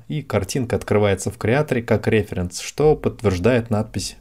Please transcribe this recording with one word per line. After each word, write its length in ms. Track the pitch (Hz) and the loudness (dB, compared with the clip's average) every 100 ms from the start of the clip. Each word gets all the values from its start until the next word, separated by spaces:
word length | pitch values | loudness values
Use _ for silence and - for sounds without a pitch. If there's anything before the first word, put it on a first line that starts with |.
| - | -8
и 140 | 147 | -8
картинка 520 | - 104 95 139 117 | -2 -2 -2 -4 -2
открывается 560 | 98 - 104 104 98 110 | -2 0 2 2 0 -4
в 80 | - | -4
креаторе 440 | - 135 151 123 | 0 0 2 -2
как 260 | 117 107 - | 0 0 2
референс, 500 | 110 101 - 87 - | 2 0 -4 -4 -6
что 360 | - - 151 151 | -10 2 2 4
подтверждает 760 | 117 - 101 87 104 127 113 | 0 0 0 2 2 2 0
надпись 460 | 104 107 98 - - | -2 -2 -6 -8 -8